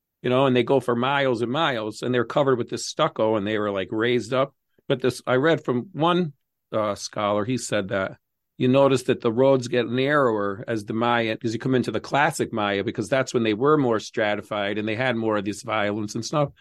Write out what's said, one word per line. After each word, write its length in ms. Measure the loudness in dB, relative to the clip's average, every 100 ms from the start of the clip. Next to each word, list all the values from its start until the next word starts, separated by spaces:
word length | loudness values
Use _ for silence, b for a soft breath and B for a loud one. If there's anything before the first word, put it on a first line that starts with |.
| _ _
you 80 | 0
know, 160 | 2 4
and 100 | 4
they 80 |
go 160 | 4 2
for 160 | 2 0
miles 460 | 0 0 0 0
and 100 | -2
miles, 500 | 0 -2 -2 -6 -6
and 120 | -2
they're 120 | 0 2
covered 320 | 2 4 2
with 120 | 0
this 160 | -6 -6
stucco, 500 | -2 -2 2 0 2
and 120 | 0
they 100 | -2
were, 140 | -2
like, 160 | -4 -4
raised 420 | -2 0 0 0
up. 200 | -2 -2 _ _ _ -4
But 140 | 0
this, 200 | 0 -2 0
I 100 | 2
read 280 | 2 0
from 260 | 0 -4 -4
one, 400 | -2 0 2 -2 -8 _ _ _
uh, 240 | -2 -2 -4
scholar, 500 | -8 -4 0 0 -2
he 120 | -4
said 320 | -2 -4 -2
that 280 | -4 -4 -8 _ _ _ -2
you 100 | 2
notice 360 | 4 4 4
that 180 | 0 0
the 100 | 0
roads 380 | 4 4 4 0
get 180 | -2 -2
narrower 760 | -2 0 2 2 0 -2 -4 -4
as 160 | -6
the 100 | -4
Maya, 440 | -2 2 2 0 -2
'cause 160 | -4
you 60 | -4
come 160 | 0 0
into 160 | 0
the 100 | -4
classic 500 | -2 0 2 0 -4
Maya, 320 | -2 -2 -2
because 240 | -2 -6 -2
that's 260 | 0 0
when 100 | 0
they 100 | 0
were 240 | 2 2 4
more 240 | 2 0
stratified 760 | -2 -2 0 -2 -4 -4 -2 -2
and 80 | -4
they 100 | -2
had 200 | -2 0
more 220 | 0 0
of 80 | -2
this 180 | -6
violence 500 | -4 0 0 -2 -6
and 120 | -6 -2
stuff. 260 | -2 -2 b